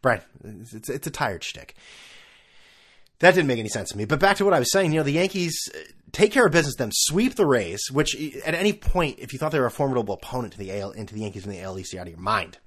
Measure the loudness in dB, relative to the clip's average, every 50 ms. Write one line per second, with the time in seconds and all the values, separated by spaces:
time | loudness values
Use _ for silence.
0 | 2 2 0 0 -2 _ _ -20 -18 -16 -16 -16 -18 -16 -16 -14 -8 -8 -8 -6
1 | -6 -8 -4 -4 -4 -4 -4 -6 -10 -12 -12 -12 -16 -20 -20 -20 -20 -20 -20 -20
2 | -20 -20 -20 -20 -20 -20 -20 _ _ _ _ -20 -20 -20 _ _ _ _ _ _
3 | -20 _ _ _ 8 8 8 8 4 2 0 0 -2 -4 -4 -6 -6 -6 -6 -6
4 | -2 0 2 4 4 4 4 4 4 4 4 4 2 2 2 2 2 4 2 2
5 | 2 2 2 0 0 0 0 -2 -4 -4 -4 -6 -8 -10 -12 -14 -18 -18 -20 -20
6 | _ -14 0 2 2 4 6 6 4 6 6 4 2 2 -2 -4 -4 -2 0 0
7 | 0 2 2 2 2 2 2 2 4 4 4 2 2 -2 -6 -6 -8 -4 0 0
8 | 0 0 -2 -6 -8 -10 -10 -8 -6 -4 -2 0 0 0 0 0 0 0 2 2
9 | 0 0 -2 -8 -12 -12 -8 -6 -4 -2 0 0 0 0 0 -2 -2 0 0 -2
10 | -2 -2 -6 -8 -8 -8 -8 -8 -8 -8 -10 -12 -10 -8 -6 -6 -8 -8 -10 -12
11 | -12 -12 -8 -8 -8 -8 -8 -10 -12 -10 -12 -10 -10 -10 -10 -10 -10 -10 -12 -12
12 | -12 -12 -14 -8 -4 -2 0 0 -2 -4 -12 -20 _